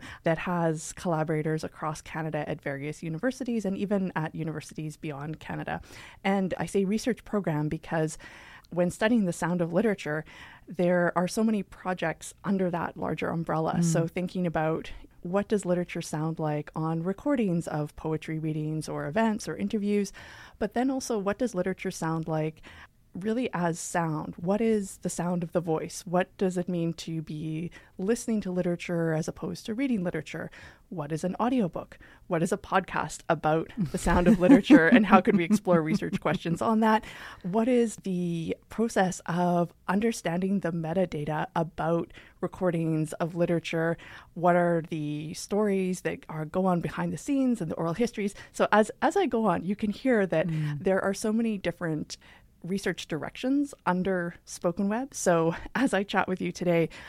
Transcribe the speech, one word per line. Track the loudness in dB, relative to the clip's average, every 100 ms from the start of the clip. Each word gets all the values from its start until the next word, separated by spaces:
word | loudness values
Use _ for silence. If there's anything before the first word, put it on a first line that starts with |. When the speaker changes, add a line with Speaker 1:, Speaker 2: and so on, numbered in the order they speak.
| -6 -4
Speaker 1:
that | 0 0
has | 0 0 2 0 -6
collaborators | -6 -2 0 0 0 0 -2
across | -4 -6 -6 -6
Canada | -8 -6 -4 -4 -4
at | -6
various | -6 -6 -8 -8
universities | -8 -4 -4 -4 -4 -4
and | -2 -2
even | 0 0 0
at | -2 -4
universities | -4 -6 -6 -10 -8 -8 -8
beyond | -8 -8 -8 -10
Canada. | -8 -8 -6 -6 -8 -18 -20 -4
And | 0 2 2 -2
I | -2
say | 0
research | 2 0 0 -4
program | -2 -2 0 0 0
because | -4 -2 0 0 -4 -16 -20 -20 -20 -6
when | 0 0
studying | 2 2 4
the | 2
sound | 0 0 0
of | 2
literature, | 2 2 0 -4 -6 -6 -16 -20 -20 -10
there | 0 2 4 4 2
are | 0
so | 2
many | 2 0
projects | -4 -8 -6 -2 -4 -4 -12 -8
under | -2 0 0
that | 0 -4 -4
larger | -4 -2 -2
umbrella. | -2 -2 0 0 2
Speaker 2:
Mm. |
Speaker 1:
So | 2 2 0
thinking | -2 -4 -2 -2
about | 0 0 -2 -6 -14 -18 -14
what | -4 -2 0
does | 0
literature | 2 0 0 -6
sound | -6 -4 -2 -2
like | -2 -2 -4 -4
on | -2 -2
recordings | -2 -2 0 0 2 0 -2
of | -4 -6 -6
poetry | -4 -4 -4 -6
readings | -4 -4 -4 -4 -4
or | -6 -4
events | 0 0 0 -6
or | -4
interviews, | -2 -2 0 0 -2 -6 -20 -20 -16 -6
but | -4
then | 0 0
also | -2 -2 -2
what | -2 -2
does | -2
literature | 0 -2 -2 -6
sound | -4 -2 -2 -2
like | -2 -2 -6 -18 -20 -20 _ _
really | -8 -4 -2 -2
as | 0 -2 -2
sound? | -4 -2 0 -2 -6 -6
What | -2 2
is | 2 2 -2 -6
the | -6
sound | -2 -2 -2
of | 0
the | -2
voice? | 0 -2 -2 -10 -2
What | 0 0 0
does | 0 0
it | -2
mean | 0 -2
to | -4 -6 -6
be | -6 -8 -6 -6 -8 -12 -18 -6
listening | -2 -2 0 -2
to | -2
literature | -2 0 -2 -2 0 0
as | 0 -2
opposed | -6 -8 -8 -8
to |
reading | -2 0 0
literature? | -2 -4 -8 -10 -10 -14 -20 -20 -14
What | -8 -4
is | -2
an | -2 0
audiobook? | 0 2 0 -2 -12 -16 -20 -16 -2
What | 0
is | 2
a | -2
podcast | 0 0 0 -4 -4 -6 -2
about | 2 2 2 0 -4
the | -4 0
sound | 2 4 6
of | 6
literature? | 8 8 10 10 10
And | 6 8
how | 6
could | 8 4
we |
explore | 4 2 4 4
research | 4 0 0 -2
Speaker 2:
<laughs> | 0
Speaker 1:
questions | 0 0 0
on | 2 4
that? | 4 2 0 -14 -16 -10
What | -2 0 4
is | 4 2 -2
the | -4 -2 -2 -2 -4 -6 -6
process | -2 0 2 2 0 -2
of | 2 2 2 0 -4 -2
understanding | 0 0 -2 -2 0 0 0
the | 0
metadata | -2 -2 0 0 -2 -4 -2 -2 -2
about | -4 -2 0 0 -2 -12 -20 -8
recordings | -8 -2 0 0 0 0 -2
of | -4 -4
literature? | 0 2 0 0 -2 0 -2 -8 -20 -16
What | 0 4
are | 6 4 2 0
the | -6 -4 -6 -8
stories | -10 -2 0 2 2 0 -2
that | -4 -6 -8
are, | -8
go | -4 0 2
on | 2
behind | 0 -4 -4
the | -4
scenes | -2 2 2 0
and | -2
the | -2
oral | -2
histories? | 0 -2 0 -4 -6 -8
So | 0 4
as, | 6 4 2
as | 2 2
I | 2
go | 2 2
on, | 2
you | 0
can | -2 -2
hear | -2 2 2 4
that | 2 0
Speaker 2:
Mm. | 0 -2 -2
Speaker 1:
there | 2 2
are | 2
so | -2 0
many | 0 0 0
different | -4 -2 -2 -2 -4 -12 -18 -20 -20 _
research | -6 -4 -2 -4 -4
directions | -6 -6 -4 0 0 0 -4 -2
under | 0 0 0 -2 -8
Spoken | -16 -4 -2 0 0
Web. | -2 -4
So | -2 2 4 4 0
<laughs> | -4 0
as | 2
I | 2
chat | 0 0 0
with | -2
you | -4
today, | -2 2 2 2 -4